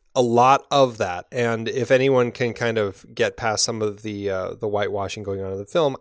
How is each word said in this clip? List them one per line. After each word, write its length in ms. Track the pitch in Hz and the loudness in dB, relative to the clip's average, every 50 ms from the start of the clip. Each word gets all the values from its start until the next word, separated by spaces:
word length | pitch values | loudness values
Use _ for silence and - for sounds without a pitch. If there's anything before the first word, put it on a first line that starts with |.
| _ _ _ | _ _ _
a 80 | 135 127 | 0 2
lot 440 | 120 117 117 123 131 139 131 - _ | 4 6 6 6 8 6 4 2 _
of 280 | 139 143 135 127 113 107 | 2 4 4 2 2 -4
that. 280 | 107 92 87 90 - _ - | -4 -4 -4 -8 -10 _ -4
And 360 | 127 120 117 113 110 113 110 | -2 -2 -2 -2 -2 -4 -6
if 220 | - 135 120 - | -4 -4 0 2
anyone 420 | 135 127 131 135 135 127 120 117 - | 4 4 4 4 4 4 2 2 0
can 200 | - 127 117 110 | -2 -4 -4 -2
kind 240 | - 120 117 110 | -2 -2 0 0
of 300 | 110 104 98 - - - - 117 | 0 0 -2 -4 -8 -18 -18 -2
get 220 | - 117 104 - | -2 -2 -2 0
past 280 | - 120 113 107 101 - | -2 -4 -2 0 2 0
some 160 | - 117 110 | 0 0 -2
of 220 | 107 107 101 87 107 | -4 -4 -4 -6 -10
the, 260 | 110 104 101 101 98 | -8 -8 -4 -4 -4
uh, 260 | 95 92 92 87 82 | -4 -2 -4 -6 -8
the 140 | 110 117 107 | -6 -6 -4
whitewashing 540 | 101 101 104 95 101 98 98 98 - 110 101 | -2 -2 -2 -2 -2 -4 -6 -6 -8 -8 -8
going 180 | 98 98 95 | -8 -6 -6
on 120 | 95 95 95 | -6 -8 -8
in 60 | 98 | -8
the 60 | 101 | -10
film, 320 | - - 175 156 139 131 - | -4 -2 0 0 0 -2 -4